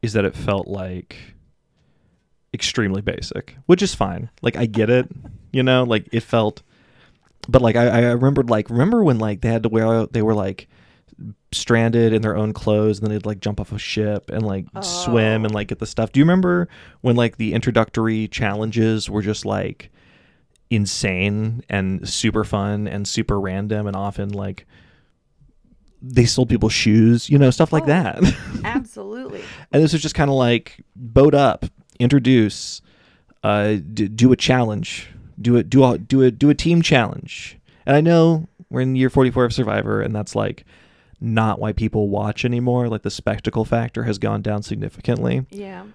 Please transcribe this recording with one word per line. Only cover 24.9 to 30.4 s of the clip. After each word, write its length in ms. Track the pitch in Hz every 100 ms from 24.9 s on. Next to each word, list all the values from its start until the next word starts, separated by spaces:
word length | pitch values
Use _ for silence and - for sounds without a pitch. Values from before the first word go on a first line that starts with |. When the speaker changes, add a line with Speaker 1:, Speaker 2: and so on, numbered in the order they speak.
| _ _ _ _ _ _ _ _ _ _ _
Speaker 1:
they 240 | 127 127 117
sold 240 | - 123
people 200 | 120 110
shoes, 600 | - - 107 110 117 -
you 80 | 143
know, 120 | 135
stuff 220 | - 160
like 120 | 160
Speaker 2:
Oh, 40 | 151
Speaker 1:
that. 480 | 160 131 - 185 - -
<laughs> 140 | - 208
Speaker 2:
absolutely. 760 | 247 240 220 196 226 262 202 - - -
Speaker 1:
And 100 | 139
this 120 | 156
was 80 | 160
just 140 | 151 -
kinda 180 | 143
like, 500 | 135